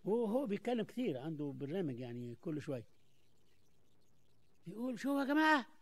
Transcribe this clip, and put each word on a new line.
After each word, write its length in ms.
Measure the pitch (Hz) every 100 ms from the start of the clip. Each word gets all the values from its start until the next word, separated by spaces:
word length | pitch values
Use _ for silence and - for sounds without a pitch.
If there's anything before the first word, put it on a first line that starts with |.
وهو 420 | 175 226 220 247 269
بيتكلم 380 | 196 233 240
كتير، 340 | 202 - 247 131
عنده 340 | 151 151 147 131
برنامج 420 | 139 185 160 120
يعني 360 | 123 120 120
كل 280 | 120 175 151
شوية. 240 | 139 127 101 - - - - - - - - - - - - - - - - - 165
يقول: 320 | 208 254 226
"شوفوا 220 | 269 277
يا 60 | 269
جماعة، 400 | 302 311 302 - -